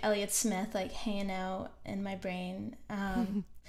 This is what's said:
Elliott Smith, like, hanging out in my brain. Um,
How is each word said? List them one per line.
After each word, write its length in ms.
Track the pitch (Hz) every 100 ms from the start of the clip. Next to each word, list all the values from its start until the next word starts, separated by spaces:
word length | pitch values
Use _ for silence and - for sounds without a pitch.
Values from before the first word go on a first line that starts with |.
Elliott 280 | 214 208 202
Smith, 420 | - 226 185 220 214
like, 160 | 190
hanging 400 | - - 202 196
out 400 | 190 185 190 - - -
in 180 | 202
my 120 | 196 190
brain. 600 | 185 180 180 190 208 - -
Um, 560 | 208 196 190 208 202 180 -